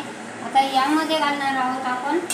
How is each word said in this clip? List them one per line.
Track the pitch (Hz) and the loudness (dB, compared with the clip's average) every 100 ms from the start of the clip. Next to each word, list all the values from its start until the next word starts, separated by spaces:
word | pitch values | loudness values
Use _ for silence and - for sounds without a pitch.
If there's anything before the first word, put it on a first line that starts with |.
| - - - - | -4 -10 -12 -10
आता | 233 269 | 0 2
यामध्ये | 277 269 277 311 311 311 | 4 2 4 2 2 2
घालणार | 285 285 277 262 | 2 0 0 0
आहोत | 254 262 254 | 0 -2 -2
आपण | 247 262 339 - | -2 0 -2 -2